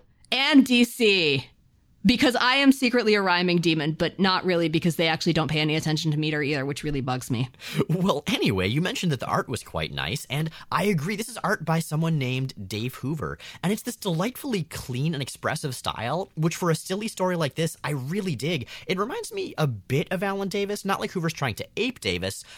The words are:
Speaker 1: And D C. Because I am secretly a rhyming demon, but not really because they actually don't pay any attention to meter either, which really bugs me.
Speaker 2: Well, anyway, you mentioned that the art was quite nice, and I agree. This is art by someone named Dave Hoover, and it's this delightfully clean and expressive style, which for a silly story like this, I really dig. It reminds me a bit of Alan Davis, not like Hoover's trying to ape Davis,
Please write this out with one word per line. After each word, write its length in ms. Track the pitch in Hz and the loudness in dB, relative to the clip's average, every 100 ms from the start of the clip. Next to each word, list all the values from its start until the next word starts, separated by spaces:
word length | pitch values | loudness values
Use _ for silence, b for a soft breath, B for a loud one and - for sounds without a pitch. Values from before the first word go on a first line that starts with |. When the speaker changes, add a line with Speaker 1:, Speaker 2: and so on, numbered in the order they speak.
| - _ - | -20 _ -4
Speaker 1:
And 340 | 247 277 294 - | 0 6 6 8
D 180 | 247 | 6
C. 640 | 240 - 220 190 156 135 - _ _ _ _ _ 202 | 4 4 4 6 4 2 -2 _ _ _ _ _ 4
Because 300 | 240 277 240 | 6 4 4
I 200 | 247 269 | 2 4
am 140 | 277 | 6
secretly 440 | 262 247 240 220 | 6 4 4 4
a 80 | 208 | 4
rhyming 400 | 190 175 180 175 | 4 4 4 4
demon, 300 | 170 160 151 | 4 2 2
but 280 | 156 165 - | 0 0 2
not 240 | 190 185 | 2 2
really 240 | 185 170 165 | 2 2 2
because 280 | 156 175 156 | 2 2 2
they 120 | 165 | 2
actually 240 | 160 175 | 2 2
don't 180 | 160 143 | 2 2
pay 100 | 156 | 2
any 140 | 156 | 2
attention 360 | 156 156 156 160 | 0 0 0 0
to 80 | 151 | 0
meter 240 | 156 151 | 0 0
either, 240 | 143 147 135 | 0 0 -2
which 180 | 135 | -4
really 160 | 151 143 | -4 -4
bugs 300 | 123 127 - | -2 -4 -2
me. 180 | 117 131 - B 151 - | -2 -4 -6 B -4 0
Speaker 2:
Well, 360 | 175 185 147 - | 0 2 0 0
anyway, 420 | 277 330 95 95 | 0 2 2 0
you 140 | 135 | 0
mentioned 280 | 185 311 180 | -2 -2 -2
that 80 | 131 | -2
the 60 | - | 0
art 220 | 160 - | -2 -2
was 140 | - | -6
quite 280 | - 80 80 | -6 -6 -6
nice, 360 | 69 71 135 - | -4 -6 -6 -6
and 220 | 139 160 - B | -4 -4 -8 B
I 140 | 151 | -2
agree. 320 | 196 175 156 208 | 2 0 0 -4
This 140 | 226 | -6
is 80 | - | -6
art 260 | 165 208 | -4 -2
by 140 | 160 160 | 0 -2
someone 400 | - 156 165 156 | 0 -2 0 0
named 500 | 127 127 131 - 95 | 0 -2 -4 -6 -8
Dave 280 | 107 123 - | -4 -6 -6
Hoover, 420 | 123 160 73 - B B | -6 -4 -6 -8 B B
and 100 | 170 | -4
it's 80 | 214 | -2
this 160 | - - | -6 -8
delightfully 680 | 196 160 208 - 285 208 | -4 -2 -2 -4 -4 -4
clean 500 | 147 - - 123 151 | -4 -8 -8 -4 -2
and 80 | 151 | -2
expressive 520 | 135 - - 151 147 | -6 -4 -4 -2 -4
style, 560 | 120 - - 117 160 196 - | -6 -6 -4 -4 -4 -6 -2
which 200 | 165 - | -2 0
for 140 | 175 | 0
a 40 | |
silly 340 | 160 - 226 220 | 0 -2 -6 -6
story 280 | - 185 175 | -2 -2 0
like 180 | 147 | -2
this, 200 | - 160 - | -2 -4 -4
I 100 | 143 | -6
really 440 | 147 127 196 185 120 | -4 -4 -4 -2 -2
dig. 320 | 143 165 117 B B | -2 -4 -6 B B
It 120 | 185 | -2
reminds 340 | 220 440 427 | -2 -4 -6
me 220 | 403 370 - | -6 -6 -2
a 100 | 151 | -2
bit 420 | 107 - 135 170 | -2 -2 -2 -2
of 120 | 196 | -2
Alan 280 | 202 196 196 | -2 -2 -4
Davis, 340 | 202 202 208 | -2 -4 -4
not 160 | 196 196 | -2 -2
like 120 | 208 | -2
Hoover's 200 | 190 160 | -2 -4
trying 220 | - 135 | -2 -4
to 120 | 98 - - | -4 -6 -4
ape 220 | 240 - | -4 -2
Davis, 440 | 101 87 92 - - | -2 -2 -2 -6 -12